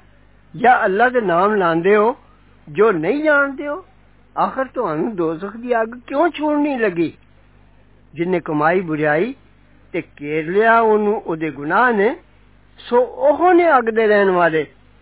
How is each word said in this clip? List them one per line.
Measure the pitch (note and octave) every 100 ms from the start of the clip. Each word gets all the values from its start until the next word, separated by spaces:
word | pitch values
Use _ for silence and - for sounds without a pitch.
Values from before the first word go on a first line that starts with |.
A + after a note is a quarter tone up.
| _ _ _ _ _ D#3+
ਜਾਂ | F#3 B3 G#3+
ਅੱਲਾ | F#3+ B3
ਦੇ | B3
ਨਾਮ | G#3 E3+ G3 G#3+
ਲਾਉਂਦੇ | F3 E3 F3 G#3
ਹੋ | G#3+ C4+ _ _ _ _ -
ਜੋ | D3 A3+
ਨਹੀਂ | F#3 D#3+ C#4+
ਜਾਣਦੇ | D4+ C#4+ C#4 C#4 C#4+
ਹੋ? | D4 F#4+ _ _ _ _ -
ਆਖਰ | F3+ - C4
ਤੁਹਾਨੂੰ | - G3+ D3+ A#3 G3+
ਦੋਜ਼ਖ | D#3+ E3 G3+ A3+
ਦੀ | A#3+ A#3
ਅੱਗ | A3+ B3 -
ਕਿਉਂ | C4+ E4+
ਛੂਹਣੀ | C#4+ D4+ D4 D4 C4
ਲੱਗੀ? | A3 E3+ D#3 - _ _ _ _ _ _ _ _ _
ਜਿਨਨੇ | C#3+ E3+ F3+
ਕਮਾਈ | - D3+ D3+ F#3
ਬੁਰਾਈ | F3 D#3 D3+ D3+ A3 C#4 _ _ _ _ _
ਤੇ | F3 - -
ਘੇਰ | D3 D#3 D#3
ਲਿਆ | G3 A3+ A3+
ਉਹਨੂੰ | A3+ G#3+ G#3 G#3+
ਉਹਦੇ | - D#3+ D#3
ਗੁਨਾਹ | C3+ C#3+ F#3+ B3
ਨੇ, | A3 G3+ E4+ _ _ _ _ _ _
ਸੋ | - A#3+
ਉਹ | B3+ - C4+ C#4+ F4
ਨੇ | F4 E4+ C4+
ਅੱਗ |
ਦੇ | A3+ A3 A3
ਰਹਿਣ | G#3 G3
ਵਾਲੇ, | F3+ E3+ D#3 C#3+ _ _ _